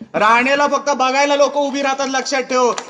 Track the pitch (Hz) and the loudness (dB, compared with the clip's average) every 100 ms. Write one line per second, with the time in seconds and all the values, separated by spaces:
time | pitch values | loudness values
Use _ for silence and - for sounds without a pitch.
0 | - 160 208 233 247 277 294 269 285 269 | -8 0 4 4 2 2 2 0 -2 0
1 | 262 269 285 285 277 277 277 269 269 269 | 0 2 2 2 2 2 -2 -2 -2 -2
2 | 269 269 254 269 254 254 247 196 | -2 -4 -4 -4 -2 0 0 -2